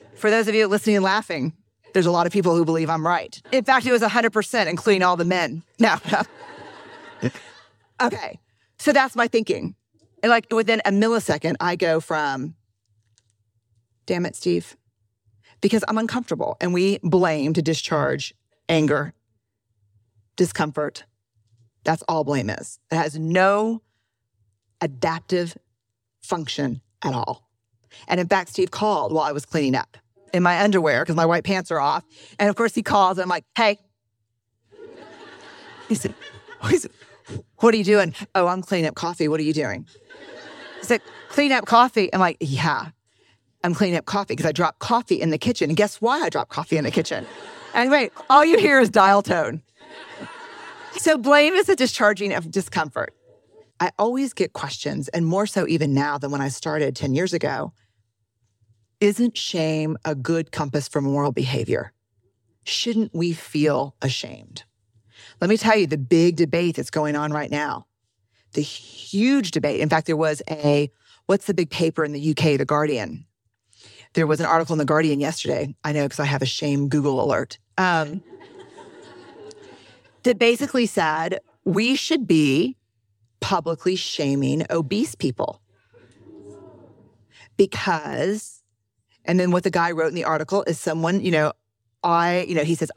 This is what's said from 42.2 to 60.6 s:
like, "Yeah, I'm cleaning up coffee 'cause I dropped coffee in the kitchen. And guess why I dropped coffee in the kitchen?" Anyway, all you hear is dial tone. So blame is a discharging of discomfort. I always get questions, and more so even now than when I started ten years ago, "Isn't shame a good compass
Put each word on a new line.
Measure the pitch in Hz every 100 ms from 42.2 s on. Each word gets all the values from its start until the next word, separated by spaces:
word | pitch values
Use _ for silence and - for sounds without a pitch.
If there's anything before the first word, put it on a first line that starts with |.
like, | 180 -
"Yeah, | 147 131 156 131 160 - _ _ _ _ _ _
I'm | 175
cleaning | 170 196 170
up |
coffee | - 202 196 151
'cause | 170
I |
dropped | 147 170 -
coffee | - 233 - 180
in | 165
the | 156
kitchen. | 233 240 151
And | 165
guess | 208 -
why | 220 -
I | -
dropped | 147 -
coffee | - - 160
in |
the | 147
kitchen?" | 175 160 135 - - - - -
Anyway, | - 254 285 220 - -
all | 277
you | 320 427
hear | 381 269
is | 226
dial | 220 196 202
tone. | 196 175 120 151 - _ - - - - - - - - - - - 359
So | 330 302
blame | 240 294 302
is | 370 -
a | 359
discharging | 254 - 208 196 202
of | 175 165
discomfort. | 196 - 175 156 - - - _ _ _ - - -
I | 180 -
always | 220 254 269
get | - 185
questions, | - 139 - 147 135 135
and | 170
more | 165 185 208
so | 196 -
even | 165 151
now | 139 147 143
than | 143
when | 143
I | 139
started | 131 160 151 143 135
ten | 143
years | 135 185
ago, | 175 135 135 170 - _ _ _ _ _ _ _ _ _ _ _ -
"Isn't | 208 208 240 -
shame | - 175 156 156 156 151
a | 160 143
good | 123 165 160
compass | -